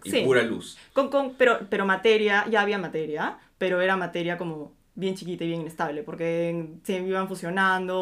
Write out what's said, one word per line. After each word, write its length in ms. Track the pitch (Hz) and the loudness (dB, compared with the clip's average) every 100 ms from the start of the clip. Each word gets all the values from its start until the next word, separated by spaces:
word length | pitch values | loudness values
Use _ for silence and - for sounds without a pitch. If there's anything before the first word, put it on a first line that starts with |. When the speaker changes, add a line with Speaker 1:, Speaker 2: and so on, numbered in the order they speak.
Speaker 1:
y 80 | 98 | -2
Speaker 2:
Sí. 100 | 233 | 2
Speaker 1:
pura 180 | 135 123 | 4 4
luz. 340 | 113 92 - - - | 4 -2 -8 -18 -4
Speaker 2:
Con, 160 | 269 262 | 0 2
con, 260 | 277 262 - | 2 0 2
pero, 240 | 247 220 202 | 4 4 0
pero 160 | 202 196 | 0 2
materia, 600 | 190 226 214 208 202 220 | 4 4 4 4 2 2
ya 120 | 214 | 2
había 160 | 202 202 | 2 0
materia, 600 | 160 160 156 151 254 - _ - | -4 -4 -4 -4 -6 -8 _ -4
pero 220 | 185 180 | 0 2
era 160 | 185 190 | 2 2
materia 420 | 170 175 170 175 | 0 -2 -2 -2
como 360 | 170 156 147 _ _ | -4 -8 -12 _ _
bien 220 | - 190 190 | -6 -4 -4
chiquita 300 | 170 180 165 | -6 -4 -4
y 20 | |
bien 140 | 170 | -4
inestable, 420 | 156 170 160 147 | -6 -4 -4 -4
porque 460 | 165 160 165 165 170 | -8 -4 -2 0 0
en-, 320 | 170 160 165 | -2 -6 -10
se 160 | - 185 | -6 -4
iban 280 | 185 190 190 | -2 -2 -2
fusionando 760 | 185 170 190 190 185 185 185 | -6 -4 0 2 2 0 -2